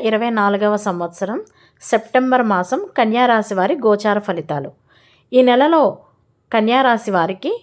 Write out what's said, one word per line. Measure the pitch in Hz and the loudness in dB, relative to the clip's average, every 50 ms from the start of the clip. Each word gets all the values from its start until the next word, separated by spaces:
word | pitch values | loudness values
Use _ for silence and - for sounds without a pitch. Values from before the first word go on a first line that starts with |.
| 254 220 | 0 0
ఇరవై | 220 214 233 240 226 220 202 | 0 0 0 -2 0 0 2
నాలుగవ | 202 202 196 208 208 208 202 208 208 | 2 0 0 0 0 0 0 -2 -4
సంవత్సరం | 180 175 175 170 170 - 196 185 220 359 427 - _ _ _ _ _ _ - | -4 -4 -6 -8 -6 -8 -8 -6 -6 -10 -10 -14 _ _ _ _ _ _ -6
సెప్టెంబర్ | - - 220 220 - - 254 262 262 254 254 240 220 202 | -2 -2 -2 -2 0 -2 0 2 2 2 2 2 2 0
మాసం | 180 180 180 254 320 415 381 - - | 0 0 -2 -4 -6 -6 -6 -2 -2
కన్యా | 240 220 220 240 247 247 233 | 0 0 2 2 2 2 2
రాశి | 220 208 214 208 190 | 0 0 -2 -2 -2
వారి | 185 208 339 302 226 | -2 -2 -2 0 2
గోచార | 220 208 208 208 214 202 208 208 - | 0 0 2 0 -2 -2 -2 -2 -4
ఫలితాలు. | 185 170 156 - 151 143 139 135 - _ _ _ _ _ _ _ _ _ _ _ - | -6 -6 -6 -6 -6 -8 -8 -10 -14 _ _ _ _ _ _ _ _ _ _ _ 2
ఈ | 254 254 247 | 4 4 4
నెలలో | 240 247 277 311 330 320 277 196 - - - _ _ _ _ _ _ _ _ _ - | 4 4 4 4 4 4 2 2 0 -4 -14 _ _ _ _ _ _ _ _ _ -2
కన్యా | 226 214 220 240 262 262 254 | 0 0 2 2 2 2 2
రాశి | 233 220 226 220 196 180 | 0 0 -2 -2 -2 0
వారికి | 165 165 190 185 - 294 453 480 | 0 -2 -4 -6 -6 -6 -6 -6